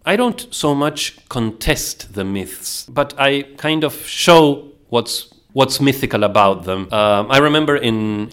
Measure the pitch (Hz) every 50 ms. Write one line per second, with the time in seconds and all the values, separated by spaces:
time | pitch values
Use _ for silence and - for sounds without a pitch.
0 | _ 156 185 208 247 240 214 - - - - - - 151 143 139 143 151 147 -
1 | - - - - _ _ - 127 113 110 107 - - - 147 - - - - -
2 | - - 95 101 95 98 98 98 92 92 - - - - - - - - 123 147
3 | 143 139 - 143 135 139 139 143 139 - - - - 151 156 160 156 143 - -
4 | - - - - - - 170 165 156 147 143 143 - - - _ _ _ 117 117
5 | 117 - - - - _ _ _ _ _ _ 131 135 131 - - 147 139 135 135
6 | - 120 - 107 107 101 98 107 101 98 98 92 82 90 92 95 95 95 104 107
7 | 107 104 104 101 104 110 131 139 147 151 147 156 156 147 143 143 123 120 113 110
8 | 110 107 107 104 104 -